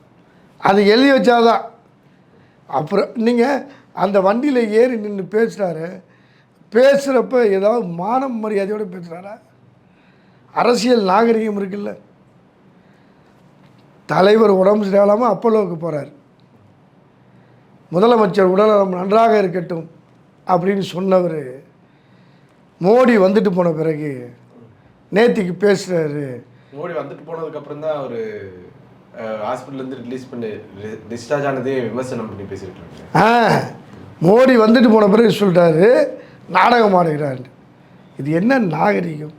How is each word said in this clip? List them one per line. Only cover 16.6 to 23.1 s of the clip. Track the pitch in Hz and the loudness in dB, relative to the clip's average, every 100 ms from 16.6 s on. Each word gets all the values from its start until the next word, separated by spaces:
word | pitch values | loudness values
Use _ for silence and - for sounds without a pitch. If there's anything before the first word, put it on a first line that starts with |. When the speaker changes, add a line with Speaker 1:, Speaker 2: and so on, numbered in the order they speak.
| _ _ _ _ _ _ _ _ _ _ _ _ - | _ _ _ _ _ _ _ _ _ _ _ _ -6
Speaker 1:
முதலமைச்சர் | 165 226 233 208 190 | 0 2 4 2 2
உடல்நலம் | 185 185 214 208 190 | 2 2 2 2 0
நன்றாக | 180 190 214 226 214 | -4 0 2 4 2
இருக்கட்டும் | 190 180 165 170 160 - _ _ _ _ - | 0 -4 -8 -10 -12 -20 _ _ _ _ -2
அப்படின்னு | 180 185 202 | -2 0 -4
சொன்னவர் | 180 165 190 185 175 156 131 131 - _ _ _ _ _ _ _ _ _ _ - | -6 -6 0 0 0 -6 -10 -16 -20 _ _ _ _ _ _ _ _ _ _ -2
மோடி | 175 240 254 | 2 4 6